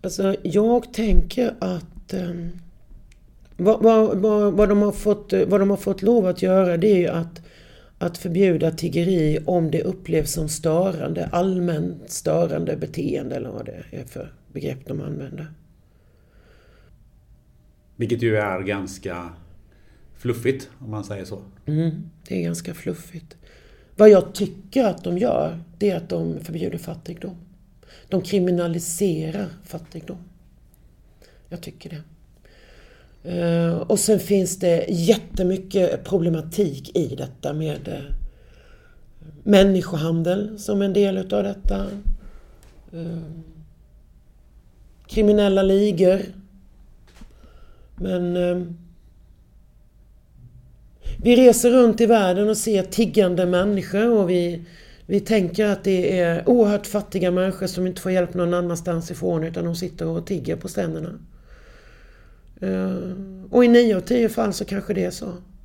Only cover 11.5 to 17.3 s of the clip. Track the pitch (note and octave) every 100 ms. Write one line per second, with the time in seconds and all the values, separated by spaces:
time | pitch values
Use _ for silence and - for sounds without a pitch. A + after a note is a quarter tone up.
11.5 | F#3 F3 D#3 F3 E3 - - D#3+ D#3+ E3+
12.5 | D#3 D#3+ D3+ D#3 - - C#3+ - - -
13.5 | - - - - - - - - - _
14.5 | - C3+ C3 - D3 C#3+ D3+ C#3 D3 D#3
15.5 | D#3+ _ _ _ _ _ _ _ _ _
16.5 | - _ _ - - - _ _